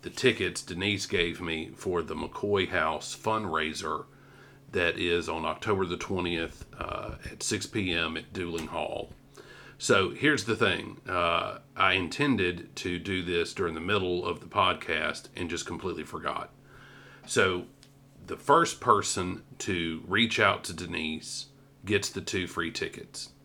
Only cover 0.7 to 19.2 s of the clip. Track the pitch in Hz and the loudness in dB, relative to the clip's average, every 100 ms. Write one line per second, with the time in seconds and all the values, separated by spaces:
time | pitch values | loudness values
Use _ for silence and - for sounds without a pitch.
0.7 | 85 98 101 - 95 85 80 87 80 80 | -2 0 0 0 2 2 0 -4 -4 -6
1.7 | - 98 87 82 78 82 - 104 101 92 | -6 -2 -2 -2 -6 -6 -4 2 2 4
2.7 | 92 80 80 - - - 110 104 78 78 | 2 2 0 -6 -4 0 0 0 0 0
3.7 | 78 80 76 - - - - - - - | -2 -4 -4 -6 -18 -20 -20 -20 -20 -6
4.7 | 95 87 85 87 85 80 82 80 78 - | 2 2 2 2 2 0 -2 -2 -4 0
5.7 | 98 92 85 - 95 87 85 82 - - | 0 0 -2 -2 -2 0 -2 -4 -8 -18
6.7 | - - - - - - - - 104 - | -10 -6 -6 -8 -10 -12 -6 -2 -2 -2
7.7 | 117 92 85 82 82 73 - 87 82 80 | -4 0 0 0 -4 -8 -6 -4 -4 -4
8.7 | 82 73 - - - - - - - - | -4 -2 -4 -8 -12 -20 -20 -20 -20 -20
9.7 | - - 104 95 - 143 147 110 107 107 | -8 4 6 4 2 2 2 0 2 4
10.7 | 85 - - - 90 85 85 87 - - | 2 -4 -12 -4 0 2 2 0 -6 -12
11.7 | - 95 92 87 - 143 117 90 87 - | 2 4 4 0 0 2 4 2 0 -8
12.7 | - 92 87 82 92 90 87 82 - 87 | -8 -4 -4 -2 -2 0 0 0 -2 -2
13.7 | 80 87 104 92 87 90 80 85 101 92 | -2 0 2 2 0 0 -4 -2 2 2
14.7 | 90 - 78 80 80 - - 87 82 - | 2 -2 0 0 -4 -10 -6 -4 -4 -4
15.7 | 85 92 82 78 87 85 - - - - | -6 -4 -6 -8 -6 -4 -6 -8 -14 -20
16.7 | - - - - - - - 95 90 - | -20 -20 -20 -20 -20 -2 4 4 4 -4
17.7 | - - - - - - - - 151 165 | -14 -20 -20 -20 -20 -12 -10 6 6 6
18.7 | - 127 104 - - | 0 6 6 6 0